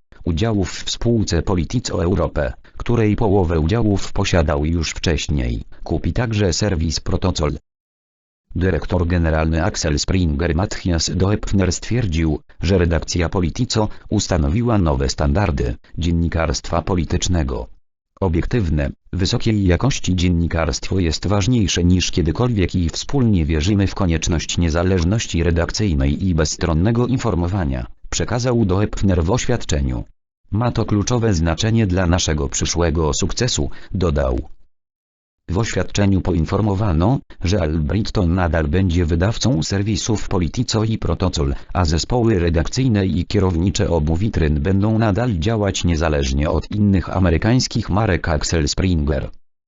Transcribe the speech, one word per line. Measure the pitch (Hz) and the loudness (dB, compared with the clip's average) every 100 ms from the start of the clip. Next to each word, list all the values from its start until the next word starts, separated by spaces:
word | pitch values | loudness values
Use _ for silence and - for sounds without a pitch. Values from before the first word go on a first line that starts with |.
| _ - - | _ -10 -4
udziałów | 82 113 104 87 - | -2 0 0 -2 -4
w | - | -8
spółce | - 117 117 98 85 | -4 0 0 0 0
Politico | - 92 71 123 - 92 | 0 0 0 -4 -4 -2
Europe, | 87 92 80 76 65 - - - | 0 0 0 -2 -4 -6 -16 -10
której | - 117 107 101 | -2 2 2 2
połowę | 113 101 85 82 | 2 2 2 2
udziałów | 78 113 110 95 - | 2 2 2 2 0
posiadał | - 95 90 80 73 | -2 2 2 2 0
już | 76 85 78 | 0 -2 -2
wcześniej. | - 92 76 - 73 60 57 - - | -4 -2 -2 0 -2 -2 -4 -8 -12
Kupi | - - - | -6 -2 -2
także | 87 123 104 98 | -2 0 0 0
serwis | 82 104 87 82 73 | 0 0 0 -2 -2
Protocol. | - 90 92 - 76 - _ _ _ _ _ _ _ _ - | -2 0 0 0 -2 -2 _ _ _ _ _ _ _ _ -8
Dyrektor | - 92 78 - 90 85 | -2 0 0 0 0 2
generalny | 87 80 78 80 80 | 2 2 2 0 0
Axel | 87 - 82 73 | -2 -2 -2 -2
Springer | - 92 85 71 85 | 0 0 0 0 0
Matthias | 78 107 - 95 82 - 82 | 0 -2 -4 -2 0 0 0
Doepfner | 92 104 - 101 87 | 0 0 0 0 0
stwierdził, | 85 - 113 104 80 80 76 - - | -2 -4 -2 0 0 0 -2 -6 -6
że | 85 95 | 0 2
redakcja | 85 80 - 87 82 | 2 0 -2 -2 -2
Politico | 98 85 - 127 - - - - | 0 -2 -2 -2 0 -2 -4 -4
ustanowiła | 104 - 90 71 98 120 107 | -2 0 0 2 2 2 2
nowe | 82 67 67 | 2 2 0
standardy | - 73 76 101 69 60 60 - - | 0 0 2 2 0 -2 -6 -10 -4
dziennikarstwa | 82 85 82 82 78 76 - 82 | 0 0 0 0 -2 -4 -2 -4
politycznego. | - 92 73 87 - 90 71 60 55 - _ _ _ - | 0 -2 0 -2 0 0 0 -4 -8 -14 _ _ _ -4
Obiektywne, | 95 80 - 123 85 78 69 - - | -2 0 0 0 0 0 -2 -6 -8
wysokiej | 90 92 - 120 107 95 | -4 0 0 0 2 2
jakości | 85 147 - - 95 | 2 2 0 0 2
dziennikarstwo | 90 85 82 82 78 - - 92 | 2 2 0 0 -2 -2 -2 0
jest | 85 73 85 | 0 -2 0
ważniejsze | 101 98 123 92 - | 0 2 2 0 2
niż | 87 90 87 | 4 4 2
kiedykolwiek | - 80 78 123 104 85 | 0 0 0 0 0 0
i | 92 82 | 0 -2
wspólnie | - - 143 117 95 | -4 -2 0 2 2
wierzymy | 76 78 92 101 95 | 2 0 2 2 0
w | |
konieczność | - 92 80 - 90 - - | 0 0 0 0 -2 -2 0
niezależności | 87 78 92 95 82 113 - 85 | 2 2 2 2 2 0 -2 0
redakcyjnej | 82 82 85 - 107 73 69 73 95 | 2 2 0 -2 0 0 0 0 0
i | |
bezstronnego | 80 78 - 85 80 98 117 123 | 0 0 0 -2 2 2 2 0
informowania, | 123 117 85 87 98 73 64 60 - - | 0 0 -2 -2 -2 -2 -4 -8 -12 -6
przekazał | - 85 107 127 120 | -4 -2 -2 0 2
Doepfner | 101 92 107 - 95 87 | 2 2 0 0 2 2
w | 82 | 2
oświadczeniu. | 127 - 123 - 73 65 62 - - _ _ - | 0 0 -2 0 -2 0 -4 -8 -16 _ _ -6
Ma | 104 120 | -2 -2
to | 117 | -2
kluczowe | 104 104 98 123 113 | 0 0 0 0 2
znaczenie | 87 82 80 110 113 107 | 2 0 0 0 2 2
dla | 90 87 | 2 2
naszego | 92 - 76 69 | 2 0 -2 -2
przyszłego | - 76 80 85 71 76 | -2 -2 0 0 2 0
sukcesu, | 69 95 - 123 - 69 - - | 0 -2 -2 -2 -2 -4 -6 -8
dodał. | 98 85 73 65 64 - - - _ _ _ _ _ _ _ - | -2 0 0 0 -2 -6 -12 -20 _ _ _ _ _ _ _ -6
W | 85 | -2
oświadczeniu | 110 98 - - 101 95 | -2 -2 -2 0 2 2
poinformowano, | 98 85 78 98 104 95 107 78 95 135 - - | 0 0 0 0 0 0 0 2 2 0 -4 -6
że | 87 101 | -2 0
Albrighton | 78 80 73 101 101 - 85 | 0 -2 -2 -2 -2 0 0
nadal | 92 87 82 76 | 2 0 0 0
będzie | 87 95 85 82 | 0 2 2 2
wydawcą | 82 95 - 110 80 | 2 0 0 0 0
serwisów | 76 98 101 101 - 104 - | -2 -2 -2 -2 -2 -2 -2
Politico | 95 82 - 123 107 | -2 -2 -2 -2 0
i | 110 110 | 0 -2
Protocol, | 82 82 92 80 69 65 - | -2 0 0 0 -2 -2 -4
a | - | 0
zespoły | 85 80 - 123 113 101 | 2 0 0 0 2 2
redakcyjne | 85 80 78 - 131 104 95 | 2 2 0 0 2 2 0
i | 90 - | -2 0
kierownicze | 104 92 82 95 - 82 | 0 2 2 0 0 0
obu | 82 76 80 | 2 2 0
witryn | 107 - 78 76 | 0 0 2 2
będą | 78 95 104 110 | 2 2 2 2
nadal | 110 98 123 92 | 2 2 0 0
działać | 90 113 101 92 | 0 0 0 0
niezależnie | 87 80 80 73 67 67 76 | 0 2 2 0 0 0 0
od | 78 - | -2 -2
innych | 101 101 95 - - | 0 2 2 0 0
amerykańskich | 90 82 110 127 - 117 101 | 2 4 2 2 0 -4 -2
marek. | 90 110 82 87 | 0 0 0 0
Axel | 78 - 85 73 | -2 0 0 0
Springer. | - 92 85 73 69 67 - - _ | 0 0 0 0 -2 -4 -12 -20 _